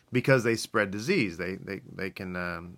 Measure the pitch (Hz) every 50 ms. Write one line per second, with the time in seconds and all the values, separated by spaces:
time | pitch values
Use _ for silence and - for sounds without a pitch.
0 | _ - - 123 120 - 135 131 110 117 113 110 - - - 113 104 98 92 104
1 | 110 147 202 180 113 95 82 82 87 90 95 92 92 95 98 - - - 92 90
2 | 92 95 90 - 101 92 90 90 90 87 87 82 85 87 92